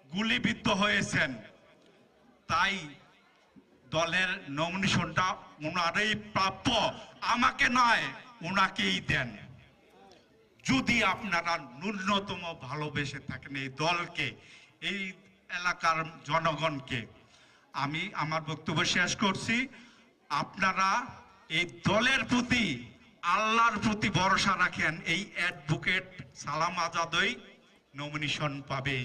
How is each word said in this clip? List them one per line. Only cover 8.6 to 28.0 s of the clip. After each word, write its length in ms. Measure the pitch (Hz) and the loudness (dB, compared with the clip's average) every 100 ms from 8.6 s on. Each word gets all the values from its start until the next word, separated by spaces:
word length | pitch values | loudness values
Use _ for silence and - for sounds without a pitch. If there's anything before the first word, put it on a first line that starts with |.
| 190 202 196 185 | 2 2 0 0
দেন। 300 | - 151 123 - - - - _ _ - - - _ _ _ _ - | 0 0 -2 -8 -16 -20 -20 _ _ -20 -20 -20 _ _ _ _ 0
যদি 260 | 262 262 240 | 0 2 4
আপনারা 500 | 196 185 208 170 170 170 135 127 | 4 2 0 -2 0 -2 -4 -8
ন্যূনতম 640 | 196 202 190 202 196 180 170 156 127 | -6 -4 0 0 0 -6 -8 -10 -8
ভালোবেসে 520 | 151 151 147 135 139 - | -6 -4 -4 -4 -6 -10
থাকেন 280 | 131 143 139 | -12 -8 -8
এই 140 | 135 135 | -6 -2
দলকে, 420 | 160 175 170 - 127 - - - - _ 165 | 0 0 -2 -4 -6 -6 -18 -20 -20 _ -6
এই 100 | 202 190 - - _ - 180 | -6 -8 -10 -20 _ -12 -4
এলাকার 400 | 180 170 165 160 160 - - | -2 0 0 0 -2 -8 -2
জনগণকে, 720 | 156 165 147 160 143 - 127 107 - - - - _ _ 143 | 0 2 0 -2 -2 -4 -6 -8 -16 -20 -20 -20 _ _ -4
আমি 200 | 143 160 190 170 | -2 -2 -4 -4
আমার 200 | 156 156 156 | -2 -2 -4
বক্তব্য 300 | 160 - 165 | -6 -2 0
শেষ 320 | 170 190 175 - | 2 2 2 2
করছি। 520 | 202 190 - 233 262 - - - - _ _ 143 | 0 0 0 0 -2 -8 -20 -20 -20 _ _ -2
আপনারা 480 | - - 190 185 190 226 262 - - - - | -2 0 0 4 2 2 -2 -10 -20 -20 -4
এই 160 | 160 170 - 160 | -2 -2 -2 2
দলের 320 | 208 247 269 | 4 4 2
প্রতি, 400 | 240 247 240 247 190 120 120 - - _ 170 | 4 2 4 2 2 -2 -8 -20 -20 _ 0
আল্লাহর 420 | 196 220 226 233 208 | 2 4 6 4 4
প্রতি 240 | 220 214 220 185 | 0 2 2 2
ভরসা 340 | 190 185 202 180 | 4 4 4 4
রাখেন, 300 | 175 185 165 165 175 | 2 2 -2 0 -2
এই 100 | 180 208 185 | -2 -2 -4
অ্যাডভোকেট 720 | 175 175 147 165 196 185 185 - - - | -4 -4 -4 -2 0 0 -2 -12 -18 -12
সালাম 320 | 143 156 170 180 165 | -6 -2 0 0 -2
আজাদই 440 | 170 165 170 208 240 - - _ _ _ 135 | -2 0 2 0 -2 -12 -20 _ _ _ -10